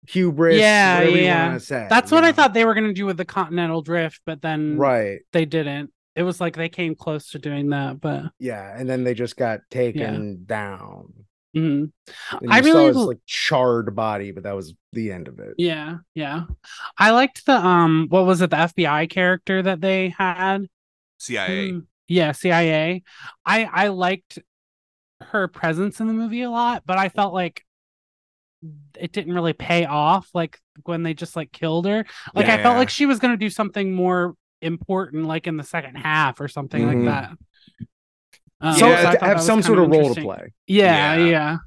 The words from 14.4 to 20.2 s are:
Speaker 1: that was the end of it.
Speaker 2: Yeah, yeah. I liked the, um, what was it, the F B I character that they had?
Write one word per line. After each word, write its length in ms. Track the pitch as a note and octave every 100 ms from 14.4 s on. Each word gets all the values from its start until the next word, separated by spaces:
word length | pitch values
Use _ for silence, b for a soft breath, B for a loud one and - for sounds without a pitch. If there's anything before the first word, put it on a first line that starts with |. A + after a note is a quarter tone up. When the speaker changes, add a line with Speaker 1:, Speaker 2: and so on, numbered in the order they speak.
Speaker 1:
that 120 | G2+
was 200 | G2 E2 - _
the 180 | A#2 A2
end 160 | F2+ D2
of 120 | B1
it. 160 | G1+ -
Speaker 2:
Yeah, 400 | F3 D#3 D3+ E3+ _
yeah. 300 | D#3+ C#3+ D#3 E3+ - B B B -
I 140 | G#3
liked 340 | A#3 C4+ -
the, 80 | -
um, 520 | B3+ F#3 F3 E3 D#3+ D#3+
what 160 | F3+ F#3
was 140 | F3+
it, 100 | F3
the 80 | D3+
F 160 | E3+
B 100 | -
I 220 | D#3+ D3+ D#3+
character 540 | F#3+ F3+ F3+ - F#3+
that 180 | F#3 F3+
they 280 | F#3+ F#3+ F#3
had? 580 | -